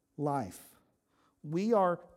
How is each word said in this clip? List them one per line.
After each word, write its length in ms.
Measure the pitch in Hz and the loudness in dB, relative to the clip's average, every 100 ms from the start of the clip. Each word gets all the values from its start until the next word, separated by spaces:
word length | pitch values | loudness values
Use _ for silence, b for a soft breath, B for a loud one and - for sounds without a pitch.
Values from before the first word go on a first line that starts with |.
| _ - | _ -6
life. 600 | 147 139 101 - - _ _ _ _ b b b | -2 -2 -4 -10 -20 _ _ _ _ b b b
We 300 | 147 165 214 | -6 -2 2
are 240 | 226 185 175 - | 4 4 0 -6